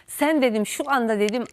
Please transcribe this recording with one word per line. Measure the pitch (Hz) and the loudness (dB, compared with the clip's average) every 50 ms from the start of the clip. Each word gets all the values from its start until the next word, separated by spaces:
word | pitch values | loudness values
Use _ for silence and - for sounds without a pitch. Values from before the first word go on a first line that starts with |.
| _ | _
"Sen," | - - - 285 302 320 294 | -16 -4 -2 0 2 2 4
dedim, | 262 247 214 220 208 | 2 2 2 0 -2
"şu | - - - 294 277 | -2 -4 -6 -2 0
anda," | 277 254 233 220 220 202 | 0 0 2 0 0 0
dedim, | 208 214 220 247 226 - | 0 0 0 -4 -6 -4